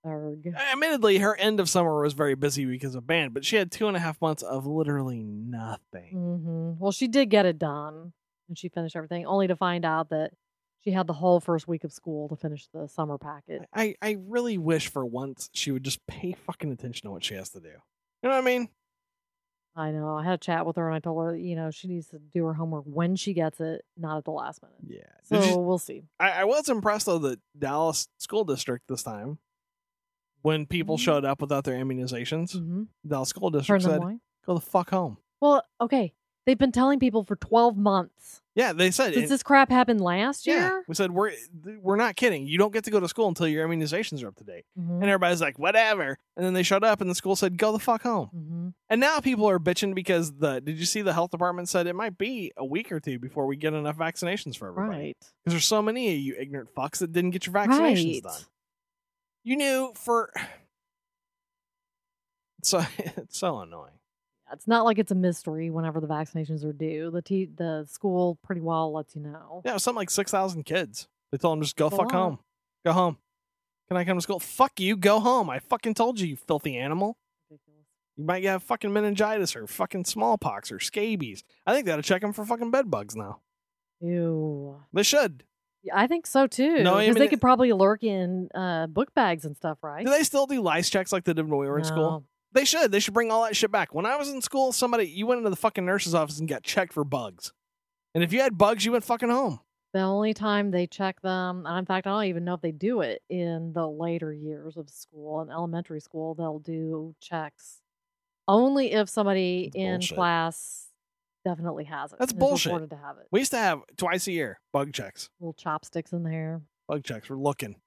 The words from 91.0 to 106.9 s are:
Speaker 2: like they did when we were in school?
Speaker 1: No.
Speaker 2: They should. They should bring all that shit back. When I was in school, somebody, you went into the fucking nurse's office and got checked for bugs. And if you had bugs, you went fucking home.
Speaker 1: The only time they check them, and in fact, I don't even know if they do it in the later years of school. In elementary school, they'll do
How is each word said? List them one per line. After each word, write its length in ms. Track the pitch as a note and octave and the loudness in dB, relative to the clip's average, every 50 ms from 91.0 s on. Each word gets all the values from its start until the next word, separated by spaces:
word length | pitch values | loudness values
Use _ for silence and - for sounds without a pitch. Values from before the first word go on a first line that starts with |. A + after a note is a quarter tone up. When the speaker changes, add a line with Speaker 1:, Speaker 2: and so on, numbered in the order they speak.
| F#3 - | 0 0
Speaker 2:
like 100 | G3+ F#3 | -2 -2
they 100 | E3+ F3+ E3 | 0 0 0
did 140 | D#3+ D#3 D#3 | 0 0 0
when 120 | D3 C#3 | 0 0
we 80 | C#3 C#3 | 0 0
were 100 | C#3+ D3+ | -2 -2
in 60 | D#3+ | -2
school? 260 | D#3+ D#3+ D#3+ D#3 E3 | 0 0 2 2 2
Speaker 1:
No. 140 | D#3+ D#3 C#3 _ _ _ _ _ | 0 -4 -8 _ _ _ _ _
Speaker 2:
They 120 | _ C4 C#4+ | _ 2 2
should. 260 | C4+ - E4 D#4+ A3+ | 4 2 4 4 4
They 80 | G3 G3+ | 4 2
should 160 | - - G3 | 0 2 0
bring 160 | A3+ A#3 A3+ | 0 0 2
all 140 | A3 A3+ A3+ | 2 2 2
that 100 | A3 G#3 | 0 0
shit 160 | - A3 G#3 | 0 0 2
back. 240 | G3+ G#3 E3+ - - | 2 0 0 0 -2
When 100 | D#3 F#3 | -4 -2
I 120 | A3 C4 | 0 -2
was 120 | D4 C#4+ C#4+ | -2 -4 -6
in 140 | C#4 C4 | -6 -6
school, 300 | - - - C4+ C4+ B3+ | -8 -4 0 0 0 2
somebody, 320 | A#3 - B3+ A#3+ A#3+ A#3 G3+ D#3+ | 2 0 0 0 2 0 0 -2
you 160 | D3+ F#3 G#3+ | -2 -4 0
went 140 | A#3 B3 A#3+ | 0 0 0
into 120 | A3+ G#3 | 0 -2
the 60 | F#3 | -2
fucking 280 | - - A3 _ G3+ F3+ | 0 0 0 _ 0 0
nurse's 300 | F3+ F#3+ G3+ - F3 E3 | 0 0 0 0 0 2
office 240 | E3+ D#3 D3 D3+ D3 | 0 0 0 -4 -8
and 80 | D#3+ D#3 | -6 -4
got 160 | C#3+ A2+ - | -6 -6 -6
checked 280 | - - G3+ F#3 E3+ | -2 0 0 -2 0
for 120 | - D#3 D3 | -2 -4 -2
bugs. 480 | C#3+ C#3+ C3 A#2 G2+ F2+ F2 - - _ _ _ _ _ _ _ _ _ _ _ _ | -2 -2 -4 -4 -8 -10 -14 -16 -18 _ _ _ _ _ _ _ _ _ _ _ _
And 120 | _ E3 E3+ | _ 0 0
if 80 | D#3+ | 2
you 80 | F#3 B3 | 2 2
had 180 | C4+ C4 G#3+ E3 | 2 2 4 6
bugs, 260 | G#3 G3+ A#3 G3+ F#3+ | 4 4 4 2 0
you 60 | A3+ | 0
went 140 | A#3+ A#3+ - | 0 0 2
fucking 240 | - A3+ A3+ B3 A#3 | 0 -2 0 2 2
home. 300 | A#3+ C4 C#4 G#3 C3+ A2 _ _ _ _ _ _ - | 2 2 2 0 -2 -6 _ _ _ _ _ _ -2
Speaker 1:
The 60 | F#3+ | 0
only 340 | F#3+ F#3+ G3 G3+ G#3+ A3 G#3+ | 0 2 2 2 0 0 -2
time 380 | - G#3+ G#3+ G#3 G#3 G#3 G3+ | -2 0 0 2 2 0 0
they 160 | F3+ F3+ F3 F3 | 0 0 -2 -2
check 320 | - - G3 F#3+ F#3 _ | -4 -4 -4 -4 -4 _
them, 440 | - F#3 F#3 F#3 F#3 F3+ F3+ F3+ E3+ | -4 -4 -2 -2 -2 -4 -6 -6 -6
and 140 | E3+ E3+ F#3 | -4 -4 -4
in 80 | F#3 | -2
fact, 220 | F3 F#3 F#3 F#3 G3 | -2 -2 -2 -2 -2
I 20 | |
don't 140 | G3 G#3+ G#3+ | -2 0 0
even 200 | F#3+ F3 E3+ F3 | -2 -2 -2 -4
know 100 | F3+ F3+ | -4 -4
if 60 | E3 | -4
they 120 | - E3 | -4 -6
do 300 | D#3 C#3+ F3 A3 B3 A3 | -6 -4 -4 -2 0 0
it 200 | D#3+ A#2 G2+ - _ _ | 0 -2 -4 -6 _ _
in 440 | F3+ F3+ F3 E3+ E3 D#3+ E3 E3 | -4 -4 -2 -2 -4 -4 -6 -6
the 160 | D#3 E3+ E3 D#3 | -4 -4 -4 -4
later 440 | D3+ D3+ E3 E3+ E3+ E3 D#3+ D#3 | -4 -4 -4 -4 -2 -4 -4 -8
years 440 | D3+ D3+ D3+ D3+ D3+ D3 D3 D#3+ D#3 | -10 -10 -10 -10 -10 -10 -12 -14 -14
of 140 | E3+ D3+ C#3+ | -14 -16 -16
school. 500 | - - - _ _ D3+ D3 D3+ D#3 D#3 | -18 -20 -20 _ _ -16 -12 -8 -6 -8
In 80 | D#3+ D3 | -8 -6
elementary 500 | C#3 E3 E3+ E3+ E3 E3+ F3 - D#3+ D3+ | -8 -6 -6 -4 -6 -6 -8 -8 -12 -12
school, 340 | - _ - D#3+ D#3 D#3+ D#3+ | -12 _ -10 -8 -8 -8 -6
they'll 240 | D#3 E3+ D#3+ D3+ D#3 | -6 -6 -6 -6 -8
do 560 | D3+ - D#3+ D#3+ D#3+ D#3+ | -10 -8 -8 -6 -6 -6